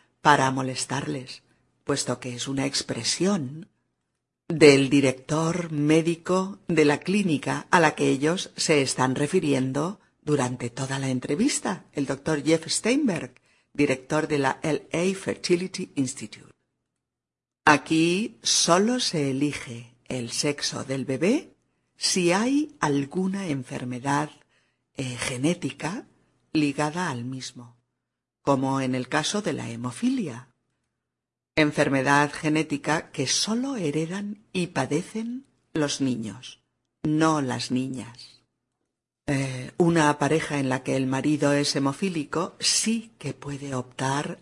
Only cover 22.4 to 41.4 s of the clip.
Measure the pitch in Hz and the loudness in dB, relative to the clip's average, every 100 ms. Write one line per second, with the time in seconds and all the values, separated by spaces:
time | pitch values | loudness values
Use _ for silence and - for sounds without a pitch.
22.4 | 240 285 302 - 151 143 139 180 190 196 | 2 2 0 -2 0 0 0 -2 -2 -4
23.4 | 185 139 120 135 123 123 135 143 151 - | -4 -6 -6 -10 -8 -6 -2 0 -2 -10
24.4 | _ _ _ _ _ - 131 120 - 123 | _ _ _ _ _ -10 -8 -6 -6 -2
25.4 | 147 175 135 - 151 233 - _ _ _ | 0 0 -4 -6 -8 -8 -12 _ _ _
26.4 | _ 160 147 139 151 170 175 123 123 131 | _ 0 0 0 -2 -2 -4 -4 -8 -10
27.4 | - 123 120 _ _ _ _ _ _ _ | -12 -16 -20 _ _ _ _ _ _ _
28.4 | - 135 135 135 131 127 120 147 151 208 | 0 2 2 0 0 -2 -2 -2 0 -2
29.4 | 196 127 120 117 120 117 247 262 160 117 | -2 -4 -6 -8 -8 -2 -2 0 -4 -10
30.4 | - _ _ _ _ _ _ _ _ _ | -16 _ _ _ _ _ _ _ _ _
31.4 | _ - 147 156 143 135 131 143 147 - | _ 2 2 2 2 2 4 4 4 0
32.4 | 156 151 151 139 - 160 - - 127 - | -2 0 -2 -4 -2 -2 -4 -4 -2 -2
33.4 | 202 226 269 254 151 151 165 196 202 208 | -2 -2 -4 -4 -2 -2 -4 -6 -8 -12
34.4 | _ 185 170 147 127 151 - 220 233 254 | _ -4 -4 -2 -2 -2 -4 -8 -8 -10
35.4 | - _ _ 165 143 - 135 117 110 113 | -14 _ _ -2 -2 0 -2 -2 -6 -10
36.4 | - - _ _ _ _ 156 156 160 151 | -16 -20 _ _ _ _ 0 2 4 2
37.4 | 131 123 - 127 135 131 113 120 - _ | -2 -4 -4 -4 -4 -8 -12 -16 -20 _
38.4 | _ _ _ _ _ _ _ _ - 139 | _ _ _ _ _ _ _ _ -4 -4
39.4 | 135 127 131 - 170 165 147 147 143 156 | -4 -8 -8 0 2 4 4 4 2 0
40.4 | - 147 131 131 - 135 131 135 143 147 | 0 -2 0 -2 -2 -2 0 0 0 2